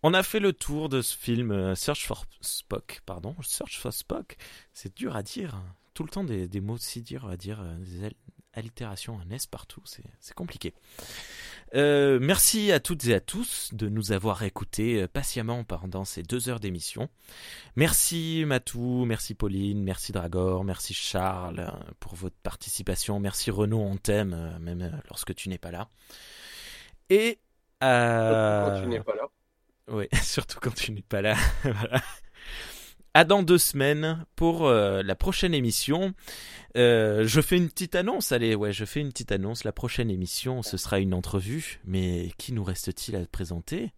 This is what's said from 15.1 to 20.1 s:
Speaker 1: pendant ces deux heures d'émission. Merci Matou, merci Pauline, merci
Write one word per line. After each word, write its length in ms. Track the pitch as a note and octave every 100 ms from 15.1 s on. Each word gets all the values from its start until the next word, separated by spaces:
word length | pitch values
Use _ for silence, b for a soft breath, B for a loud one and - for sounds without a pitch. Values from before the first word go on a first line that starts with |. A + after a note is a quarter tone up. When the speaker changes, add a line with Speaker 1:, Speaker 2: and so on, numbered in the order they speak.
| - C3+ - A2+ A#2+
Speaker 1:
pendant 400 | A2+ F2 F#2 F#2+
ces 200 | G2 -
deux 260 | E2+ B2 A#2+
heures 100 | A#2+
d'émission. 460 | G#2 F2+ - - B2+ _ B B B B B -
Merci 680 | D#3 - - E3 D#3+ D#3+ D3+
Matou, 580 | C3 - A#2+ A#2+ B2 B2
merci 300 | A2 - G#2+
Pauline, 480 | G#2 F#2+ G2 G#2
merci 280 | F#2+ F#2 -